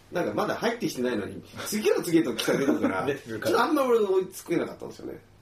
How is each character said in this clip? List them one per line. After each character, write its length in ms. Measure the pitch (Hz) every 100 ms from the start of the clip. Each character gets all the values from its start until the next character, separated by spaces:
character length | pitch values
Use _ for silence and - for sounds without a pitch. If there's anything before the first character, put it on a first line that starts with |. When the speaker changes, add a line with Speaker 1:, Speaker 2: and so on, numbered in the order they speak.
| -
Speaker 1:
な 100 | 175
ん 40 | 160
か 80 |
ま 120 | 101 202
だ 100 | 113
入 200 | 220 240
っ 20 |
て 100 | 170
き 80 | -
て 60 |
な 100 | 123
い 60 | 113
の 80 | 95
に、 160 | 95 - 107 -
次 240 | 214 269
か 60 | -
ら 80 |
次 160 | 170 165
へ 40 |
と 100 | 131 110
来 100 | -
た 80 |
出 60 | 127
て 60 | -
く 60 |
る 60 | -
か 80 | -
ら、 160 | 92
Speaker 2:
<laughs> 20 | 139
出 100 | 139
て 60 |
く 60 | 120
る 80 | 110
か 60 | -
ら。 60 |
Speaker 1:
ち 20 |
ょ 40 | 349
っ 20 |
と 60 | 254
あ 60 |
ん 40 | 302
ま 80 | 262
俺 140 | 233
追 200 | 202 185
い 60 | 185
つ 140 | - -
け 120 | 165
な 80 | 110
か 80 |
っ 40 | -
た 80 | -
ん 40 |
で 60 | -
す 40 |
よ 80 | 62
ね。 120 | - - -